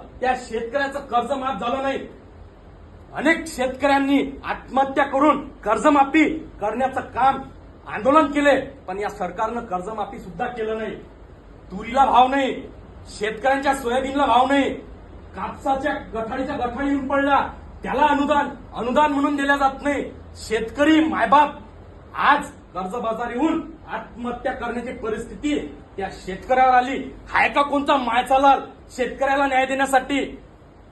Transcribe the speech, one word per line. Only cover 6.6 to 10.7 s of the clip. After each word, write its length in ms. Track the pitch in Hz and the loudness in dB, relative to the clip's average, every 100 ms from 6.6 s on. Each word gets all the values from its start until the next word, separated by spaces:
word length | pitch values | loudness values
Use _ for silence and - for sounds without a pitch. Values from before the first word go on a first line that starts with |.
करण्याचं 400 | 202 233 262 262 | -6 -2 -2 -2
काम 420 | 240 226 269 262 - - - - 147 | -6 2 2 2 -8 -16 -20 -18 -10
आंदोलन 380 | 170 247 311 285 | -2 4 4 4
केले, 340 | 285 285 254 | 4 4 4
पण 380 | - - - 196 | 0 -12 -10 -6
या 100 | 202 | -6
सरकारनं 520 | - 180 175 226 240 | -4 -8 -4 -4 -4
कर्जमाफी 580 | - - 196 214 202 220 | -6 -6 -6 -8 -8 -10
सुद्धा 280 | 185 165 240 | -14 -8 -8
केलं 320 | 233 220 | -6 -6